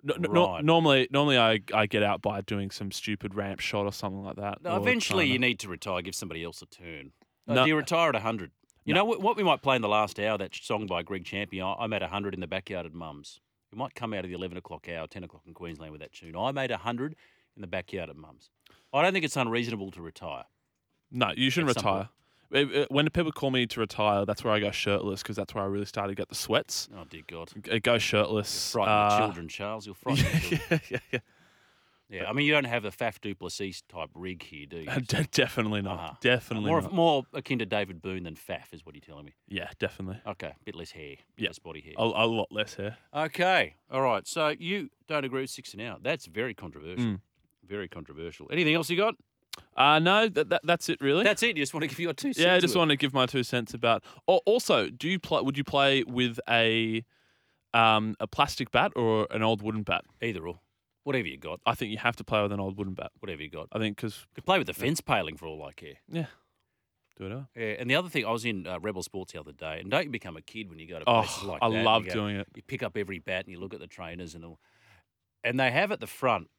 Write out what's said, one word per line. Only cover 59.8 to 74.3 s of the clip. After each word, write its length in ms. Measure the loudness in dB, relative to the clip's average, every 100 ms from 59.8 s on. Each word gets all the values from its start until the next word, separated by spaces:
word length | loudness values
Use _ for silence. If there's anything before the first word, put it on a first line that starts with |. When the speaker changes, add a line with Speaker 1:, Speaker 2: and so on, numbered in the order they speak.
Speaker 1:
bat? 220 | -2 -4 -4 _
Speaker 2:
Either 240 | -6 -6 -8
or. 140 | -12 _ _ _ _
Whatever 240 | -4 -2 -2
you 80 | -8
got. 240 | -10 -2
Speaker 1:
I 100 | -2
think 180 | 0 -4
you 60 | -2
have 180 | -2 -2
to 80 |
play 180 | 0 2
with 100 | 2
an 60 | 0
old 160 | -4 -4
wooden 180 | -6
bat. 180 | -6 -10 _
Speaker 2:
Whatever 220 | -10 -10
you 60 | -10
got. 180 | -10 -8
Speaker 1:
I 60 | -2
think 180 | -2 -2
'cause 300 | -8 -8 -18
Speaker 2:
Could 100 | -8
play 140 | 2 2
with 80 | 2
the 60 | -2
Speaker 1:
Yeah. 100 | -2
Speaker 2:
fence 140 | -2
paling 360 | 0 0 0 -8
for 100 | -12
all 160 | -10
I 80 | -12
care. 260 | -14 -18 -20 _
Speaker 1:
Yeah. 180 | -8 -8 -12 _ _ _ _ _ _ _ _
Do 80 |
whatever. 240 | -12 -10 -14
Speaker 2:
Yeah, 220 | -8 -6 -4
and 100 | 0
the 60 |
other 140 | 0 2
thing, 180 | -2 0
I 40 |
was 140 | 0
in, 220 | 0 -4 -6
uh, 120 | -6
Rebel 220 | -4 -6
Sports 300 | -8 -10 -10
the 80 | -14
other 120 | -16
day, 280 | -10 -8 -8
and 100 | -2
don't 140 | -2
you 60 | 0
become 260 | -6 -10 -16
a 60 |
kid 260 | -14 -14 -14
when 100 | -14
you 80 | -14
go 120 | -2
to 100 | 4
Speaker 1:
Oh, 120 | 6
Speaker 2:
places 220 | 4 -4
like 180 | -6 2
Speaker 1:
I 60 | 2
Speaker 2:
that, 40 | 4
and 80 |
Speaker 1:
love 180 | 4 4
Speaker 2:
you 40 | 2
go, 40 |
Speaker 1:
doing 220 | -2 -2 -4
it. 120 | -6
Speaker 2:
you 80 | -14
pick 200 | -12 -6
up 140 | -6 -4
every 220 | -6 -6
bat 240 | -4 -4
and 80 | -6
you 60 | -12
look 120 | -12
at 80 | -12
the 60 | -16
trainers 480 | -12 -12 -10 -12